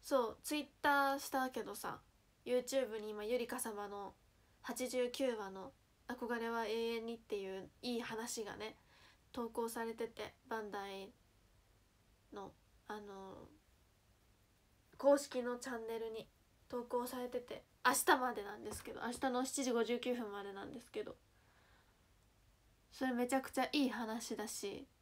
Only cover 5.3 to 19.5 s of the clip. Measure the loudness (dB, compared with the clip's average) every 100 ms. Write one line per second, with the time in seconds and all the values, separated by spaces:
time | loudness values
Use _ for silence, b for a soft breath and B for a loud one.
5.3 | 0 -4 -8 -12 -16 _ _ -10 -6 -2
6.3 | -2 0 0 0 0 0 0 -4 -8 -4
7.3 | -4 -2 -6 -8 _ -2 -2 -2 -4 -4
8.3 | -4 -6 -6 -8 -10 B B B B _
9.3 | -6 -4 0 -2 0 -4 -2 -4 -4 -10
10.3 | -10 -6 -6 -4 -4 -6 -8 -10 -14 _
11.3 | _ _ _ _ _ _ _ _ _ _
12.3 | -12 -12 -14 _ -20 _ -10 -8 -12 -12
13.3 | -14 -16 -20 _ _ _ _ _ _ _
14.3 | _ _ _ _ _ _ 4 8 8 6
15.3 | -2 0 -2 -4 -6 -4 -4 -4 -6 -10
16.3 | _ _ _ -8 -6 0 0 0 -4 -4
17.3 | -4 -6 -10 -12 _ 4 6 6 6 6
18.3 | 0 -6 -8 -8 -8 -8 -6 -4 0 2
19.3 | 2 0